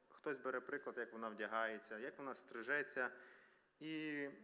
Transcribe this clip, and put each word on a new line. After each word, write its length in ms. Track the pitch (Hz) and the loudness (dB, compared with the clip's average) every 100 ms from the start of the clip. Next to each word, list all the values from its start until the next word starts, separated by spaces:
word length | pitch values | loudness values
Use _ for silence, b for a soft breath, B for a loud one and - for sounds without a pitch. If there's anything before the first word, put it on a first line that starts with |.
| - | -20
хтось 280 | - 156 131 | -4 -2 0
бере 220 | 131 127 | 2 0
приклад, 380 | - 143 - 120 | 0 -2 0 -2
як 160 | 113 | -2
вона 160 | 113 113 | -2 -2
вдягається, 680 | 104 104 113 113 110 - 107 | 0 2 4 4 2 -4 -4
як 180 | 135 147 | -4 -4
вона 180 | 139 120 | -4 -4
стрижеться. 760 | - 117 113 147 139 135 123 B B B B B B - | -4 -4 2 4 4 2 2 B B B B B B -8
І 480 | 156 156 156 147 139 139 | -2 0 0 0 0 -4